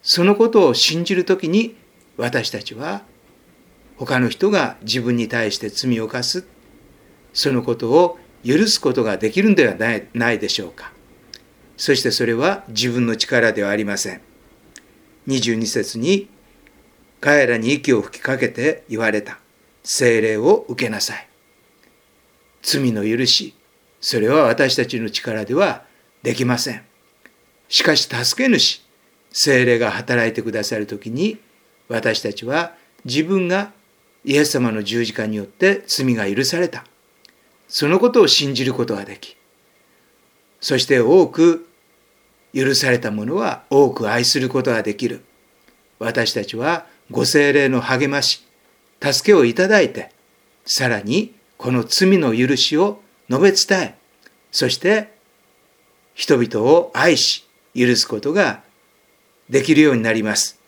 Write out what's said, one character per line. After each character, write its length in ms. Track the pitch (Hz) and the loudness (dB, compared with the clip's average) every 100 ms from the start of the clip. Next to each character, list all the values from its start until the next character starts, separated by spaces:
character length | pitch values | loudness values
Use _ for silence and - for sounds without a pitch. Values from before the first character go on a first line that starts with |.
そ 200 | - - | 0 2
の 120 | 180 208 | 4 4
こ 140 | 226 | 4
と 180 | 226 165 | 6 4
を 60 | 117 | 4
信 280 | - 165 | 0 -2
じ 120 | 170 185 | -2 -2
る 100 | 180 | 0
と 120 | 185 | -2
き 120 | 160 | 2
に、 260 | 190 226 - _ _ _ - | 0 0 -8 _ _ _ -6
私 360 | 120 120 107 | -4 -2 -4
た 100 | 107 | -8
ち 140 | - 107 | -12 -12
は 280 | 151 202 - _ _ _ _ _ _ _ _ - | -10 -10 -12 _ _ _ _ _ _ _ _ -14
他 240 | 120 127 | -4 0
の 100 | 120 | 0
人 220 | - 190 | 0 0
が 260 | 196 131 - | 0 -2 -6
自 180 | 104 123 | -6 -4
分 140 | 117 120 | -2 -2
に 120 | 110 | -2
対 240 | 117 110 | -2 -4
し 60 | 101 | -4
て 120 | 107 | -8
罪 300 | - 131 113 | -6 -2 -2
を 60 | 110 | -4
犯 160 | - | -6
す、 240 | 123 180 185 _ _ _ _ _ _ _ _ | -6 -6 -8 _ _ _ _ _ _ _ _
そ 180 | - 143 | -4 -2
の 120 | 127 | -2
こ 120 | 123 113 | -2 -4
と 140 | 113 | 2
を 300 | 147 175 - - _ 117 | 4 4 0 -18 _ 0
許 220 | 147 214 | 2 2
す 120 | - | 0
こ 140 | 147 | 0
と 100 | 127 | 0
が 140 | 110 95 | -2 -2
で 140 | 110 | -2
き 100 | 190 | 2
る 80 | 214 | 2
ん 60 | 185 | 4
で 120 | 123 | 2
は 80 | 90 | 0
な 200 | 113 110 | -4 -4
い、 120 | - | -6
な 180 | 117 117 | -2 -2
い 80 | 113 | 0
で 100 | 104 | -4
し 120 | - | -6
ょ 60 | 90 | -8
う 40 | |
か。 200 | - - - _ - _ - _ _ _ - | -16 -20 -20 _ -20 _ -20 _ _ _ -10
そ 180 | - 131 | 0 0
し 60 | |
て 100 | 127 | 0
そ 140 | - 117 | -2 -2
れ 80 | |
は 300 | 117 156 196 - | 0 -2 -2 -8
自 200 | 110 123 | -4 -2
分 160 | 120 117 | 0 -2
の 100 | 113 | -2
力 380 | - 123 113 | 0 2 2
で 100 | 110 | 0
は 60 | 101 | -2
あ 60 | 104 | -2
り 100 | 101 | -4
ま 120 | 98 | -4
せ 160 | 98 | -8
ん。 80 | 87 _ _ _ _ _ - _ _ _ _ - | -10 _ _ _ _ _ -20 _ _ _ _ -4
二 140 | 135 | -2
十 160 | 120 113 | 0 -2
二 120 | 110 | -2
節 320 | 120 101 117 | -4 -6 -6
に、 300 | 135 196 202 _ _ _ _ _ _ _ _ _ | 0 -2 -2 _ _ _ _ _ _ _ _ _
「彼 240 | 143 147 127 | 2 4 4
ら 100 | 117 | 0
に 160 | 113 | 0
息 200 | 143 - | -2 2
を 80 | 113 | 0
吹 180 | - - | 0 -10
き 20 | |
か 160 | - 135 | -6 -4
け 120 | 120 | -4
て 340 | - 131 - - | -2 -4 -4 -8
言 100 | 110 | -4
わ 120 | 113 | -2
れ 100 | 104 | -2
た。 180 | 101 - _ _ _ _ | -6 -18 _ _ _ _
聖 380 | - - 123 113 | -8 0 2 2
霊 160 | 110 107 | 0 0
を 280 | 127 214 - | 2 2 0
受 160 | 123 120 | -6 -6
け 40 | |
な 120 | 143 | -6
さ 140 | - - | -8 -8
い。」 120 | - _ _ _ _ _ _ _ _ _ _ _ _ _ | -16 _ _ _ _ _ _ _ _ _ _ _ _ _
罪 300 | - 143 131 | -4 -2 0
の 120 | 110 | 0
許 220 | 104 117 123 | -2 0 2
し、 280 | - 90 _ _ _ _ _ | 0 -2 _ _ _ _ _
そ 200 | - 123 | -6 0
れ 80 | 107 | 2
は 140 | 151 | 4
私 320 | 131 139 135 - | 4 2 0 0
た 100 | 120 | -2
ち 140 | 123 | -4
の 100 | 110 | -6
力 360 | - - 110 104 | -8 -6 -8 -4
で 80 | |
は 300 | 135 190 104 - _ _ _ | 0 0 -2 -14 _ _ _
で 120 | 120 113 | -6 -2
き 100 | 123 | -2
ま 120 | 123 | -2
せ 160 | 143 | -4
ん。 100 | 107 - _ _ _ _ _ _ _ _ | -10 -16 _ _ _ _ _ _ _ _
し 140 | - | 0
か 120 | - 151 | 2 2
し 80 | |
助 400 | - 120 123 - | 0 -4 -4 0
け 60 | 262 | 2
主、 320 | 190 - - _ _ _ _ _ | 2 0 -2 _ _ _ _ _
聖 340 | - 151 131 127 | -2 2 4 4
霊 140 | 117 | 2
が 120 | 117 | 0
働 380 | 101 123 120 117 | -4 -2 0 0
い 40 | |
て 80 | 113 | -2
く 100 | 110 | -6
だ 120 | 107 | -6
さ 140 | 104 113 | -4 -6
る 80 | 104 | -6
と 120 | 104 | -10
き 120 | 110 | -10
に、 280 | 120 202 220 _ _ _ _ _ | -4 -4 -4 _ _ _ _ _
私 340 | 113 113 110 | -4 -2 -2
た 120 | 110 | -6
ち 120 | 98 113 | -8 -6
は 300 | 147 170 - _ _ - | -4 -4 -10 _ _ -6
自 180 | 127 | -4
分 240 | 160 196 180 | 0 0 0
が 240 | 185 208 _ _ _ _ _ | -2 -4 _ _ _ _ _
イ 120 | - 139 | -2 0
エ 100 | 147 | 2
ス 80 | |
様 180 | 139 123 | 0 -2
の 120 | 110 | -2
十 220 | 101 117 113 | -4 -4 -4
字 80 | |
架 120 | - 107 | -4 -6
に 120 | 107 | -6
よ 60 | |
っ 20 | 98 | -8
て 380 | _ 190 196 - | _ 0 0 -4
罪 280 | - 131 117 | -4 0 0
が 180 | 98 | 0
許 100 | 101 135 | -2 -2
さ 140 | 170 | -2
れ 80 | 175 | -4
た。 180 | - - _ _ _ _ _ _ _ _ | -6 -18 _ _ _ _ _ _ _ _
そ 200 | - 147 | -4 0
の 120 | 185 | 2
こ 100 | 240 | 4
と 120 | 240 | 4
を 60 | 160 | 4
信 280 | - 143 127 | 4 0 -2
じ 80 | 131 | -4
る 80 | |
こ 120 | 127 117 | -2 -4
と 100 | 101 | -4
が 80 | |
で 140 | 98 98 | -8 -18
き、 180 | - _ _ _ _ _ _ _ _ _ _ _ _ _ | -20 _ _ _ _ _ _ _ _ _ _ _ _ _
そ 160 | - 131 | -4 -2
し 80 | - | 2
て 140 | 131 | 2
多 280 | 113 180 160 | 6 6 4
く 400 | - 170 165 - _ _ _ _ _ _ _ _ | 4 2 2 -6 _ _ _ _ _ _ _ _
許 200 | 131 135 131 | -2 0 0
さ 160 | 131 | 0
れ 80 | 123 | 0
た 120 | 123 | -2
者 240 | 104 110 175 | -6 -4 -4
は 280 | 214 - _ | -4 -6 _
多 220 | 139 135 | 4 4
く 180 | - 110 | 2 -4
愛 140 | 117 | 0
す 160 | 120 143 | 0 0
る 80 | 127 | -2
こ 160 | 131 | -2
と 80 | 131 | 0
が 120 | 113 | -2
で 120 | 107 104 | -2 -4
き 120 | 120 | -6
る。 160 | 120 _ _ _ _ _ _ _ _ | -6 _ _ _ _ _ _ _ _
私 340 | 113 120 113 | -4 -2 -2
た 120 | 120 98 | -2 -6
ち 100 | 110 | -4
は 300 | 139 165 - _ _ | -4 -4 -8 _ _
ご 140 | - 123 | -2 2
聖 260 | 147 143 | 4 4
霊 160 | 143 139 | 4 2
の 140 | 127 | 0
励 280 | 117 131 139 | 0 0 0
ま 100 | 143 | -2
し、 240 | - - _ _ _ _ _ _ | -2 -4 _ _ _ _ _ _
助 320 | 143 135 - | -2 0 4
け 0 | |
を 100 | 196 | 6
い 100 | 120 | 6
た 140 | 117 190 | 2 2
だ 140 | 214 | 4
い 100 | 135 | 2
て、 200 | 104 90 _ _ _ _ _ - | -2 -16 _ _ _ _ _ -6
さ 220 | - 127 | -2 -2
ら 140 | 107 | -2
に 340 | 104 151 220 _ _ _ | -2 -2 -2 _ _ _
こ 140 | 127 | -2
の 120 | 123 | -2
罪 340 | 113 - 190 190 | -2 2 4 4
の 180 | 143 113 | 2 2
許 180 | 127 135 | 0 2
し 220 | - 151 | 0 2
を 240 | 202 208 _ _ _ | 0 -2 _ _ _
述 120 | 127 | 2
べ 100 | 196 | 4
伝 380 | 190 - 190 139 | 2 0 0 -2
え、 60 | - _ _ _ _ _ | -10 _ _ _ _ _
そ 180 | - 127 | -4 -2
し 80 | - | 0
て 360 | 175 214 208 _ _ _ _ _ _ _ _ _ _ | 0 0 -2 _ _ _ _ _ _ _ _ _ _
人 240 | - - 139 | -12 0 2
々 260 | 117 110 117 | 2 0 4
を 260 | 165 175 | 4 2
愛 240 | - 156 147 | 0 2 2
し、 280 | - - _ _ _ - | 0 -4 _ _ _ 0
許 200 | 123 120 | 2 2
す 120 | - | -2
こ 140 | 107 | -4
と 120 | 139 | -2
が 300 | 175 160 - _ _ _ _ _ _ _ _ _ | 0 0 -2 _ _ _ _ _ _ _ _ _
で 120 | 135 | 0
き 140 | 143 151 | 4 6
る 60 | |
よ 100 | 151 | 6
う 40 | 123 | 4
に 60 | |
な 100 | 113 | 0
り 120 | 110 | 0
ま 120 | 110 104 | -2 -2
す。 240 | - - | -4 -8